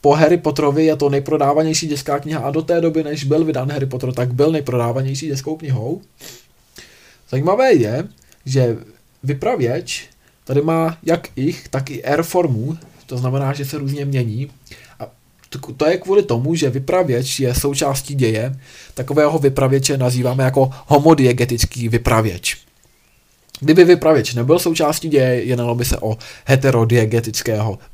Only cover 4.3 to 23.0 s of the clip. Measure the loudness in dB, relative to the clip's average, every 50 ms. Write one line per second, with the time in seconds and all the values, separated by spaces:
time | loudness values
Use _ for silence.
4.3 | 0 0 2 2 2 0 -2 -2 -2 -2 0 0 -2 -2 -4 -4 -6 -6 -6 -8
5.3 | -8 -8 -6 -8 -8 -8 -4 -4 -4 -4 -2 -6 -8 -8 -10 _ _ _ -20 -20
6.3 | -20 -20 _ _ _ _ _ _ _ -20 -20 -20 -20 -20 _ -20 _ _ _ _
7.3 | -4 -2 0 0 2 4 4 4 6 4 4 2 -2 -4 -6 -8 -14 _ _ _
8.3 | _ _ _ -2 0 2 2 2 0 -4 -8 -18 -20 _ _ _ _ _ -6 -6
9.3 | -6 -2 -2 -2 -2 0 0 -2 -2 -4 -6 -8 -10 -12 -12 -16 _ _ _ _
10.3 | _ _ _ -2 -2 0 0 2 0 0 0 -2 -4 -6 -2 -2 -2 -2 -2 -10
11.3 | -8 -4 -4 -4 -4 -4 -12 -8 -6 -6 -6 -6 -10 -8 -4 -2 0 0 -2 0
12.3 | 0 0 0 0 -2 -2 -4 -6 -8 -10 -12 -20 -20 -20 -16 -10 -8 -4 -4 -2
13.3 | -2 -2 -2 -2 -4 -6 -8 -8 -8 -6 -6 -6 -6 -4 -4 -4 -2 -2 -2 -2
14.3 | -4 -6 -8 -8 -12 _ _ _ -20 -20 -20 -20 -16 _ -16 -16 _ _ _ _
15.3 | _ _ _ _ -16 -14 -14 -14 -4 0 0 2 2 0 0 2 2 2 4 2
16.3 | -2 -2 0 -2 -2 0 0 -2 -2 -4 -4 0 0 0 2 2 0 -2 -2 -4
17.3 | -4 -2 -2 -2 -2 0 -2 -2 -2 -2 -2 -2 -2 -4 -6 -6 -2 0 0 0
18.3 | 0 -2 -4 -6 -6 -10 -12 -20 -20 -20 -20 -20 -12 -12 -8 -2 0 2 2 2
19.3 | 2 2 2 2 2 2 0 2 2 2 0 0 -2 0 0 0 0 0 0 0
20.3 | 0 2 0 2 4 2 2 2 0 -10 -2 2 2 4 6 6 6 6 6 4
21.3 | 4 2 0 -2 0 -2 -2 -2 -2 -4 -4 -2 -2 0 2 2 2 2 2 0
22.3 | -4 -6 -8 -8 -8 -8 _ _ _ _ _ _ _ _